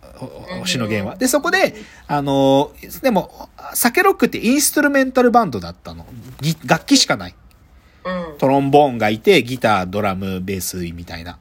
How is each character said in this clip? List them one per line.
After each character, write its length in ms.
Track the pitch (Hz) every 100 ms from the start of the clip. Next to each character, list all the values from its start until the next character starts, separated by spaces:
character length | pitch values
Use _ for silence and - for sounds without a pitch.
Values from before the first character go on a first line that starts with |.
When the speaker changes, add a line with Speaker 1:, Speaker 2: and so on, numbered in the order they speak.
| -
Speaker 1:
ほ-, 120 | - 127 139 -
Speaker 2:
う 40 | 185
ん。 20 |
Speaker 1:
星 180 | 185 131
野 80 | 110
源 220 | 107 98
は。 80 | 175
で、 100 | 254
そ 120 | 294
こ 100 | 302
で、 240 | 370 302 - 214 - -
あ 140 | 147
の、 520 | 139 139 135 135 143 - - -
で 100 | 269
も、 380 | 202 - - - - -
サ 180 | - 240
ケ 120 | 240
ロ 100 | 381
ッ 40 | 370
ク 100 | 233
っ 20 |
て 100 | -
イ 120 | 214
ン 80 | 277
ス 120 | -
ト 80 | -
ゥ 40 |
ル 60 | 294
メ 120 | 277
ン 100 | 262
タ 100 | 262
ル 80 | 247
バ 140 | 233
ン 60 | 208
ド 100 | 107
だ 100 | 85
っ 60 | 87
た 120 | -
の。 100 | 82 85 123 131 123
ぎ-、 140 | 143 160 123
楽 180 | 160
器 140 | - 277
し 80 | -
か 100 | 131
な 120 | 90
い。 60 | - - _ _ - _ _
Speaker 2:
う 300 | - 180 170
ん。 40 | 151
Speaker 1:
ト 100 | 139
ロ 100 | 139
ン 120 | 139
ボ 160 | 143 147
ー 60 |
ン 60 | 120
が 100 | 107
い 100 | 110
て、 240 | 208 190
ギ 140 | 117 127
タ 280 | 113 101
ー、 20 | 92
ド 160 | 101
ラ 120 | 104
ム、 280 | 92 98 95
ベ 140 | 92 95
ー 40 |
ス 160 | - 92 87
み 140 | 85 85
た 100 | 85
い 80 |
な。 140 | 85 82